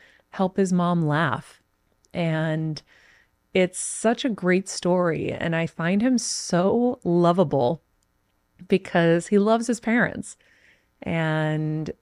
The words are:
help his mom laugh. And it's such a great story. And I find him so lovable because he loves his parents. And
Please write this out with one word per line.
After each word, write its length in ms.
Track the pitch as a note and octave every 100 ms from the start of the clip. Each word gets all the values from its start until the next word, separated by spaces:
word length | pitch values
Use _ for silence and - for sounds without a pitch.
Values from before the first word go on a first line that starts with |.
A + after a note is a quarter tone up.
| _ _ _
help 260 | - F#3 G3
his 140 | F#3+
mom 340 | F3+ F3 F3 D3+
laugh. 540 | D3 D#3+ A2+ - - _ _ _ _ _
And 680 | F3+ E3 D#3+ D#3+ D#3 D#3+ D3+ - _ _ _ _ _ _
it's 260 | F#3 F3+ -
such 460 | - - A3 A#3+
a 40 | C4+
great 380 | G3 F3+ F3+ F#3+
story. 640 | - F3 F3+ F3 D3 -
And 240 | - E3+ E3
I 100 | E3
find 360 | - E3 G3+
him 160 | B3 B3
so 800 | - - - E3+ F#3+ A3+ B3 B3
lovable 760 | F3 F3 E3+ F3+ D#3 C#3 B2 D#3+ _ _ _ _ _ _ _ - -
because 600 | F#3+ - F3+ E3+ E3+ -
he 100 | G3+
loves 280 | G3+ A3+ A#3
his 140 | A#3
parents. 560 | - A#3 F#3+ - - - _ _ _ _ _ _
And 880 | - E3 D#3+ D#3 D#3 D#3 D#3 D#3 D3+ -